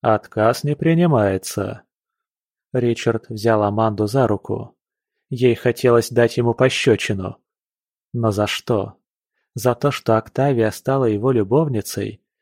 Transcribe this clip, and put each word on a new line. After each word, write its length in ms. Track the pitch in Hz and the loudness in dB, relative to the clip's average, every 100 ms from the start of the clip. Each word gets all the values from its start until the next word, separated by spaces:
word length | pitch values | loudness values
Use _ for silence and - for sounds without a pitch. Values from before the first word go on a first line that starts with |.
Отказ 640 | - 107 - - 110 - | 0 0 -2 0 2 2
не 100 | 143 | -2
принимается". 1080 | 147 165 165 175 131 101 95 - - 98 - _ _ _ _ _ _ _ _ _ | -2 0 2 4 4 2 0 -4 -6 -6 -8 _ _ _ _ _ _ _ _ _
Ричард 560 | 127 120 117 120 113 - | -2 0 0 -2 -2 -4
взял 340 | 110 113 110 | -4 0 2
Аманду 440 | 104 104 110 104 104 | 2 0 0 0 -2
за 200 | 131 117 | 2 0
руку. 500 | 104 - 101 - _ _ _ _ _ - | 0 -4 -8 -10 _ _ _ _ _ -12
Ей 260 | 123 123 | 0 2
хотелось 560 | 117 123 117 123 120 113 | 2 0 2 4 4 2
дать 260 | 120 117 - | 2 2 2
ему 180 | 117 | -2
пощёчину. 840 | 117 131 - - 107 - 101 92 - _ _ _ _ _ _ _ | 2 0 2 2 2 0 -6 -8 -12 _ _ _ _ _ _ _
Но 160 | 120 113 | -2 0
за 160 | 101 104 | 0 -2
что? 520 | - - 110 98 - _ _ _ _ _ | -2 -2 -2 -2 -10 _ _ _ _ _
За 200 | - 120 | -4 -2
то, 160 | 123 143 | 0 -2
что 260 | - - 113 | -2 0 0
Октавия 540 | - - 139 123 110 | 0 -2 0 0 0
стала 340 | - - 135 | -2 -4 0
его 260 | 120 104 123 | 0 0 0
любовницей? 960 | 123 98 131 156 113 - - 104 104 _ _ | 0 2 0 0 -2 -6 -8 -8 -10 _ _